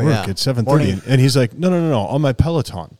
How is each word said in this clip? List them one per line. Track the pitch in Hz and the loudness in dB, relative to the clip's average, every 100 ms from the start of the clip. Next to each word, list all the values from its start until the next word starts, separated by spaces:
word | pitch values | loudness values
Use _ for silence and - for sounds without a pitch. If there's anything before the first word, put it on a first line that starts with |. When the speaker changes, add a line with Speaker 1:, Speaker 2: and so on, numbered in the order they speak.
Speaker 1:
work | 143 120 90 | 0 0 -2
Speaker 2:
yeah. | |
Speaker 1:
at | 95 | -4
seven | 139 123 | -2 -2
thirty?" | 113 151 104 | 2 2 2
Speaker 2:
Morning. | 95 - | -2 0
Speaker 1:
And | 127 | 2
he's | 135 131 | 4 2
like, | 123 - | 0 -2
"No, | 180 | -2
no, | 180 | 0
no, | 165 | 0
no, | 123 | -2
on | 98 139 | -2 -2
my | 143 | 0
Peloton." | 120 160 165 - 95 78 | 0 0 -2 -4 -8 -12